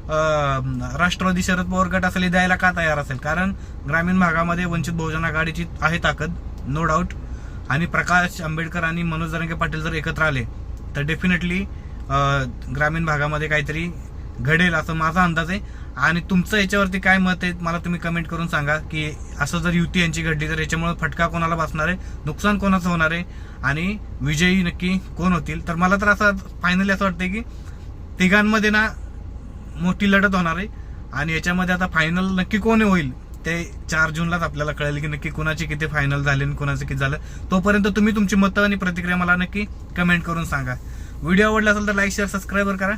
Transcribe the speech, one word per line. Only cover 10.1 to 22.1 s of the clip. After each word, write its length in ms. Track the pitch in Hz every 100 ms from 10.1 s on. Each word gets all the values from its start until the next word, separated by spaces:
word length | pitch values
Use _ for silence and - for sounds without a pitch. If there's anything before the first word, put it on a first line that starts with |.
| 147
आले, 220 | 156 135 110 - - - - 139
तर 60 |
definitely, 600 | 143 156 185 175 175 180 196 - - - -
अ, 340 | 139 139 139 127 117 - 131
ग्रामीण 280 | 151 165
भागामध्ये 440 | 160 147 147 151 151
काहीतरी 400 | 151 147 151 175 - - - - -
घडेल, 340 | 123 160 180
असं 200 | 160 151
माझा 300 | 160 160 170
अंदाज 260 | 175 165 165
आहे. 100 | 202 - - - -
आणि 240 | 147 170
तुमचं 360 | - 185 - 214
याच्यावरती 440 | 190 202 196 190
काय 180 | 190 190
मत 140 | 185 175
आहे, 100 | 180 175
मला 180 | 165 170
तुम्ही 220 | 170 175
कमेंट 280 | 170 170 151
करून 180 | 165 165
सांगा 300 | 156 143 156
की 400 | - 156 156 147 - -
असं 180 | 147 170
जर 140 | 170
युती 280 | 170 165 180
यांची 220 | 170 156
घडली, 260 | 160 151 156
तर 100 | 160
याच्यामुळे 340 | 151 160 165 165
फटका 260 | 160 131 170
कोणाला 280 | 170 165
बसणार 340 | 165 156 160 156
आहे, 80 | 185 -